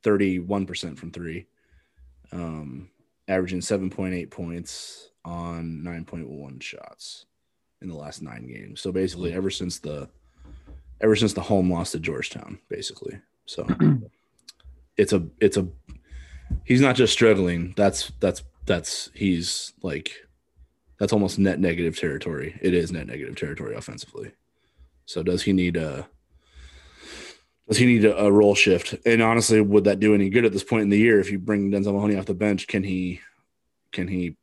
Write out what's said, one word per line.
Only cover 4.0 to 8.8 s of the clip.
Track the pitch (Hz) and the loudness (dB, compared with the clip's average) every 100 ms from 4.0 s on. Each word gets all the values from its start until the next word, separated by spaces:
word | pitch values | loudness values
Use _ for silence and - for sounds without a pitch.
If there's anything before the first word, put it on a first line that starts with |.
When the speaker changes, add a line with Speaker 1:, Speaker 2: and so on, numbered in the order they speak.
| 92 | -6
Speaker 1:
eight | 90 - | -6 -8
points | - 85 87 85 - - - - _ | -12 -10 -10 -12 -16 -16 -20 -20 _
on | 85 87 85 85 82 80 | -14 -10 -10 -10 -10 -10
nine | 87 85 | -10 -12
point | 82 85 69 | -12 -12 -12
one | 71 69 65 | -14 -16 -14
shots | - - - - - - _ _ _ _ _ _ | -16 -16 -20 -20 -20 -20 _ _ _ _ _ _
in | 92 | -14
the | 78 | -12
last | 73 - | -14 -14
nine | 73 58 62 | -14 -14 -16
games. | 57 50 - | -16 -16 -10